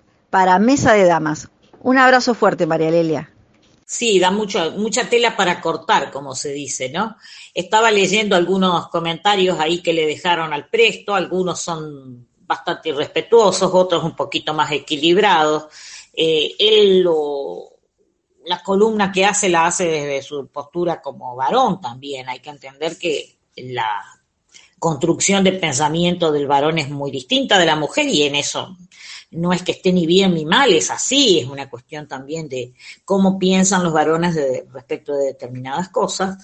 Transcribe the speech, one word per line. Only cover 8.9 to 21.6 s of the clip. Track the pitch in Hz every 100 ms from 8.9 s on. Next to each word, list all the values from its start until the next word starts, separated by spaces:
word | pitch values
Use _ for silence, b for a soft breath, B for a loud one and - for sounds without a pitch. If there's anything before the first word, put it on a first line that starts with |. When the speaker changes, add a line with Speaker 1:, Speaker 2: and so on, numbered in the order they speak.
| 170 165 165 208 202 185 165
Speaker 2:
ahí | 156 175
que | 170
le | 165 156
dejaron | 139 180 170 160
al | 147 -
Presto, | 220 226 - -
algunos | 196 156 180 180 160
son | - 165 156 143 131 123 120 _
bastante | - 160 - 170 160
irrespetuosos, | 143 151 165 160 233 208 185 185
otros | 185 185 170
un | 160 -
poquito | 135 160 -
más | 151 143
equilibrados. | 147 - 151 160 175 214 170 151 151 151 B B B B
Eh, | - 160 156 147 -
él | 208 214 202 185
lo, | 175 156 147 143 139 - - _ _ _ _ _ _ _ 165
la | 175
columna | - 196 220 220 190
que | 190
hace | 190 196 196
la | 170 165
hace | -
desde | 175 156 143 139
su | - 147 127
postura | - 139 175 175 160
como | - 127 127 123
varón | 131 226